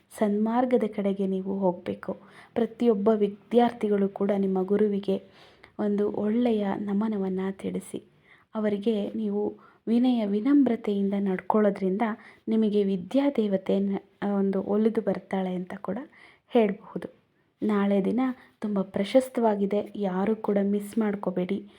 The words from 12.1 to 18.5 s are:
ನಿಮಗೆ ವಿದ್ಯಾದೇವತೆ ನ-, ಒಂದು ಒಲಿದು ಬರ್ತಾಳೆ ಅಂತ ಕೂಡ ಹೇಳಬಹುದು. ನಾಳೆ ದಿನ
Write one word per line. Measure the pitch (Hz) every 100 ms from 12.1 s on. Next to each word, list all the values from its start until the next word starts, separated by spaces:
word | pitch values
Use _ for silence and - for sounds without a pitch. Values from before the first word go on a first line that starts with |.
| 226 - - -
ನಿಮಗೆ | 220 220 208
ವಿದ್ಯಾದೇವತೆ | 196 196 180 262 285 262 208 190 190 196
ನ-, | 196 196 - _ 202 202
ಒಂದು | 196 190
ಒಲಿದು | 196 208 220 220
ಬರ್ತಾಳೆ | 202 190 - 196 185
ಅಂತ | 180 185 196
ಕೂಡ | - 196 302 - - _ _
ಹೇಳಬಹುದು. | 240 208 196 - 185 - - _ _ _ _
ನಾಳೆ | 214 202 202 202
ದಿನ | 190 220 254 247 -